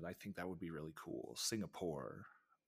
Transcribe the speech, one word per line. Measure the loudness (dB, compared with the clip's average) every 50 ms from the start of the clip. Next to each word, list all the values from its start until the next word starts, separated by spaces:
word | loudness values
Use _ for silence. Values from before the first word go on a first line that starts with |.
| 0
I | -2 -4
think | -4 -4 -4 -2
that | 0 0 0
would | 0 0
be | -2 -2
really | -2 -2 -2 -2 -4
cool. | -6 -4 -2 0 0 0 -2 0
Singapore. | 2 4 4 4 4 2 0 0 2 2 4 4 2 0 -2 -4 -6 -8 -10 -14 -18 _ _ -20 _ _